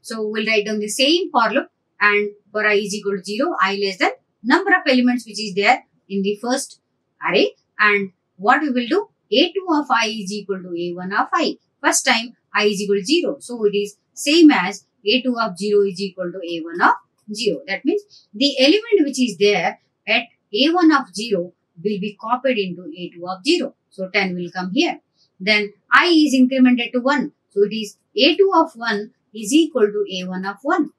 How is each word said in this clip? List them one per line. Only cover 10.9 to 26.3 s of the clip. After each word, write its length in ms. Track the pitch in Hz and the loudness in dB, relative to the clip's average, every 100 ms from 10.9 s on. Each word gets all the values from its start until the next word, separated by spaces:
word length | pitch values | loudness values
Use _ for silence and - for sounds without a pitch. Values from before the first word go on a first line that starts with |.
one 200 | 175 185 | -6 -6
of 140 | 208 254 | -4 -2
I. 240 | 349 247 - _ _ | -2 -2 -6 _ _
First 220 | 302 330 269 | -2 0 0
time 300 | 233 233 _ _ | -2 -4 _ _
I 120 | 202 208 | -2 0
is 160 | 196 | -2
equal 160 | 202 202 | -2 -2
to 80 | 185 | 0
zero. 320 | 339 269 - | 0 0 -6
So 240 | - 240 208 | -10 -2 -2
it 100 | 202 | 0
is 220 | 202 - _ | -6 -10 _
same 380 | - 285 320 302 | -8 0 8 8
as 340 | 196 180 - _ _ 202 | 6 -2 -8 _ _ 0
A 160 | 247 | 0
two 140 | 254 233 | 0 -4
of 180 | 220 175 | -4 -4
zero 240 | 208 208 | 0 2
is 160 | 202 180 | 2 -2
equal 320 | 196 185 175 | -8 -6 -8
to 60 | 170 | -8
A 240 | 170 165 | -8 -8
one 200 | 165 170 | -8 0
of 140 | 247 932 _ _ - | 0 0 _ _ -14
zero. 280 | 214 233 165 - | -4 -4 -4 -8
That 180 | 190 269 | -6 -2
means 420 | 403 _ - _ | -4 _ -20 _
the 260 | 208 277 262 | -2 -2 2
element 480 | 269 403 453 403 285 | 4 2 2 2 2
which 120 | 262 | 0
is 180 | 240 170 | -2 2
there 420 | 202 196 156 - _ _ - | 2 2 -2 -6 _ _ -4
at 160 | 233 247 _ _ | -4 -4 _ _
A 200 | 208 285 | 0 2
one 180 | 349 320 | 4 4
of 240 | 285 208 180 | 4 0 -10
zero 380 | 233 190 175 _ _ 170 | -4 -4 -4 _ _ -8
will 220 | 180 202 | -4 -4
be 180 | 208 202 | -6 -8
copied 380 | 220 247 262 233 | -4 -2 0 -2
into 240 | 190 170 175 175 | -4 -6 -14 -14
A 140 | 175 | -14
two 160 | 175 175 | -12 -10
of 160 | 185 | -6
zero. 300 | 208 349 233 _ _ | -2 -2 -2 _ _
So 200 | - 185 | -12 -6
ten 260 | 202 190 180 | -4 -4 -6
will 160 | 175 | -8
come 200 | 185 185 | -8 -6
here. 260 | 214 339 - _ _ _ _ | -2 -2 -4 _ _ _ _
Then 340 | 190 214 202 _ _ | 0 0 0 _ _
I 140 | 262 339 | 2 4
is 300 | 320 302 | 4 4